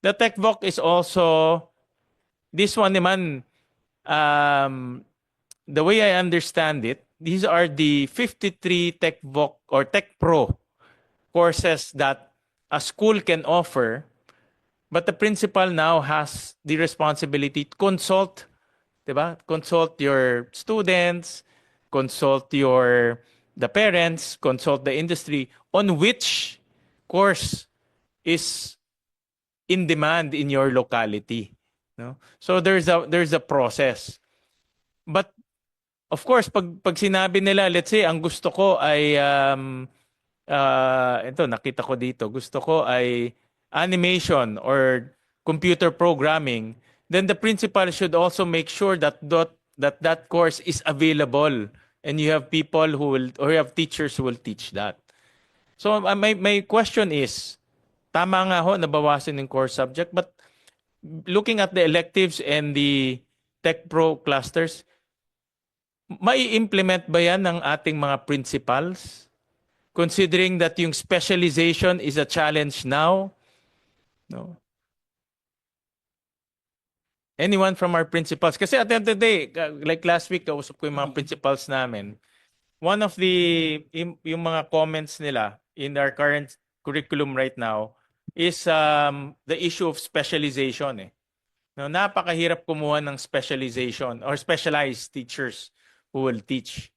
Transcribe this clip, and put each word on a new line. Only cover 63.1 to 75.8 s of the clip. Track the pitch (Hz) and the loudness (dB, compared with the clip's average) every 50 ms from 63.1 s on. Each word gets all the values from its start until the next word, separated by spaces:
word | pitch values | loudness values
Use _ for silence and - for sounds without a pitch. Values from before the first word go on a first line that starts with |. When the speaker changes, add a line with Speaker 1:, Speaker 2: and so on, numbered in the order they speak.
| 127 127 _ _ _ _ _ _ _ _ | -4 -6 _ _ _ _ _ _ _ _
Speaker 1:
tech | _ 165 165 165 165 170 | _ -2 -2 -2 -6 -4
pro | 160 165 160 160 160 | 0 2 2 2 2
clusters, | - _ - 143 135 127 - - 170 165 160 160 - - _ _ _ _ _ _ _ _ _ _ _ _ _ _ _ _ _ _ _ _ _ _ _ _ _ | 0 _ -2 -2 -2 -2 -2 -2 -2 -2 -2 -4 -12 -20 _ _ _ _ _ _ _ _ _ _ _ _ _ _ _ _ _ _ _ _ _ _ _ _ _
Mai-implement | - - 185 208 254 269 254 233 220 220 226 202 - 196 190 185 185 180 180 - | -16 -2 0 2 2 2 2 2 2 0 0 2 2 0 2 2 2 0 0 0
ba | 160 170 | 2 2
yan | 170 170 175 190 196 | 4 4 2 2 2
ng | 180 170 170 | 0 -2 -2
ating | - 139 151 151 - 165 156 151 | -2 -2 -2 -2 -2 -4 -2 -2
mga | 143 143 139 139 - | 0 0 -2 -2 -2
principals? | - 147 139 131 - - 139 120 - 123 131 151 175 185 - - - - - - _ _ _ _ _ _ _ _ _ _ _ _ _ | -4 -4 -4 -4 -4 -6 -6 -2 0 0 0 0 -4 -6 -10 -14 -20 -20 -20 -20 _ _ _ _ _ _ _ _ _ _ _ _ _
Considering | _ - 170 165 - - 196 175 170 180 185 185 185 | _ -2 0 0 2 2 2 2 4 2 2 2 2
that | 175 170 160 165 - | 2 0 0 0 0
yung | 175 165 151 | -2 -2 -2
specialization | - - - 190 175 165 - 196 175 175 170 139 156 165 170 165 - - 180 180 180 | -6 -4 0 -2 0 2 0 0 2 2 2 2 2 2 2 2 2 2 0 0 0
is | - 147 139 | -2 -4 -2
a | 151 147 | -2 -2
challenge | 135 - 170 156 151 151 151 147 147 139 - - 131 | -2 0 0 0 2 2 0 -2 -2 -6 -8 -4 -2
now? | 135 143 156 165 185 190 196 196 - _ _ _ _ _ _ _ _ _ _ _ _ _ _ _ _ _ _ _ | 0 2 4 4 2 2 0 -6 -10 _ _ _ _ _ _ _ _ _ _ _ _ _ _ _ _ _ _ _
No? | - 62 58 - - _ _ _ _ _ _ _ _ _ _ _ _ _ _ _ _ _ _ _ _ _ _ _ _ _ | -16 -14 -14 -16 -18 _ _ _ _ _ _ _ _ _ _ _ _ _ _ _ _ _ _ _ _ _ _ _ _ _